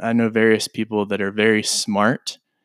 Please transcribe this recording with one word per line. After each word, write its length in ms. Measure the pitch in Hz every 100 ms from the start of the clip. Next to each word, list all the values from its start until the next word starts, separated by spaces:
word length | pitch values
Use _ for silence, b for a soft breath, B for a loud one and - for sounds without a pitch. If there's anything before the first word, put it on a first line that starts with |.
I 120 | 113
know 160 | 117 113
various 400 | 110 113 107 -
people 360 | - 110 107 101
that 140 | 101
are 120 | 98
very 300 | 107 107 107
smart 760 | 107 - - 101 107 135 - - _ _